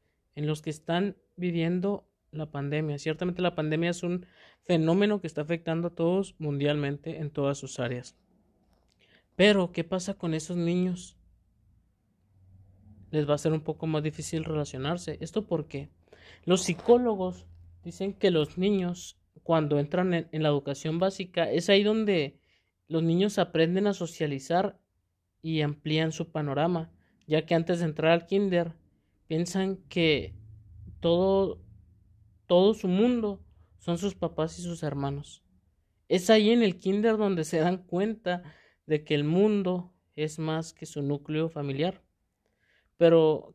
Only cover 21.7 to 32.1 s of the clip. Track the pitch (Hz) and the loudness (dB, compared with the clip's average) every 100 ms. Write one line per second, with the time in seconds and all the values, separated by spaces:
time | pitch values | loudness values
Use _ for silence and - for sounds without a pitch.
21.7 | 196 208 220 208 180 139 - _ _ _ | 4 4 2 2 0 0 -6 _ _ _
22.7 | _ - 160 165 175 202 208 170 160 165 | _ -4 0 2 2 2 0 0 2 2
23.7 | 185 208 196 165 - 151 139 - 170 196 | 2 0 -2 -6 -4 -4 -4 -2 0 0
24.7 | - _ _ _ _ _ _ 165 156 147 | -6 _ _ _ _ _ _ -4 -2 -2
25.7 | 147 156 156 160 156 165 156 147 143 170 | -2 -2 0 0 -2 -6 -4 -2 0 0
26.7 | 170 165 _ _ _ - 156 156 170 165 | 0 -6 _ _ _ -2 -2 2 0 2
27.7 | 175 165 151 160 170 175 196 196 175 170 | 0 -2 0 4 4 2 0 2 0 -2
28.7 | - _ _ _ _ - 160 170 190 190 | -8 _ _ _ _ -6 -4 -2 -2 -2
29.7 | 190 - 180 165 135 85 - - - - | -4 -6 0 2 2 -2 -12 -20 -20 -20
30.7 | - - - 170 175 190 196 190 - - | -20 -20 -4 0 2 2 2 0 -4 -14
31.7 | - - _ _ | -20 -20 _ _